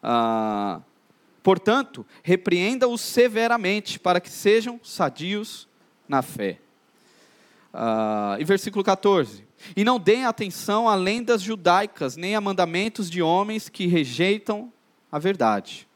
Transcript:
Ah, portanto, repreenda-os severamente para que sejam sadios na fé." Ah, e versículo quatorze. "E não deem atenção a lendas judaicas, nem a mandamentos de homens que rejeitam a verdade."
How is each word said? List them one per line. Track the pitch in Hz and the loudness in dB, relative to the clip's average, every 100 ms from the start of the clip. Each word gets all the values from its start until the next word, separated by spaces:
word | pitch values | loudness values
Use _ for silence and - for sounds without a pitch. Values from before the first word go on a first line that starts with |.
Ah, | 113 120 113 113 110 104 101 85 - _ _ _ _ _ | 0 0 2 0 0 -2 -4 -6 -12 _ _ _ _ _
portanto, | - 185 - 240 269 - 113 - | 2 2 4 0 0 -10 -18 -16
repreenda-os | - 180 185 175 190 254 247 240 | 0 0 2 0 0 2 0 0
severamente | - - 247 214 233 233 180 208 202 - | -4 2 2 4 0 0 0 -2 -4 -6
para | 185 180 | 0 0
que | 175 | 0
sejam | - 208 220 226 240 | -2 4 4 2 -10
sadios | - - 165 123 165 208 214 - - _ _ _ _ | -16 -2 -2 -2 -6 -6 -6 -14 -20 _ _ _ _
na | 139 | -2
fé." | 131 - 101 90 _ _ _ _ _ _ _ _ _ _ _ | -2 -4 -6 -6 _ _ _ _ _ _ _ _ _ _ _
Ah, | - 113 110 110 107 104 101 | -6 -2 0 0 -2 -2 -4
e | |
versículo | 151 196 - 202 | 0 0 0 -4
quatorze. | 196 190 208 190 131 104 - _ - | 0 2 4 2 0 -6 -20 _ -12
"E | 190 | -2
não | 214 247 | 2 2
deem | 175 226 262 | 4 2 2
atenção | 226 208 - - 214 233 | -2 -6 -8 -2 0 2
a | |
lendas | 202 185 220 233 233 | 2 0 -2 0 0
judaicas, | 190 220 175 180 208 - 139 139 | 0 -2 4 4 2 -4 -8 -6
nem | 175 214 | -4 -2
a | |
mandamentos | 202 190 175 170 214 214 190 | -2 0 0 0 -4 -4 -6
de | 175 | 0
homens | 165 175 202 220 - | 2 2 0 -4 -8
que | - 180 | -4 0
rejeitam | 175 139 120 180 208 208 208 240 _ _ _ _ | 2 0 0 0 0 -2 -6 -8 _ _ _ _
a | 151 | -4
verdade." | 165 196 117 104 - - - | -2 0 2 0 -4 -18 -20